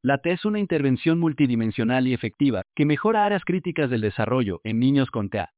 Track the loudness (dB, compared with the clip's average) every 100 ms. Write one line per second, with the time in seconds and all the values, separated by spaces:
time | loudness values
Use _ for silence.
0 | 0 -2 0 -2 -2 -2 -2 0 2 2
1 | 2 2 0 2 2 2 0 0 0 2
2 | 0 -2 -4 0 0 0 -6 -2 0 2
3 | 0 2 2 0 -2 -4 -2 -2 -2 0
4 | -2 -2 -2 0 0 -4 -4 0 2 2
5 | 0 -2 -4 -6 -8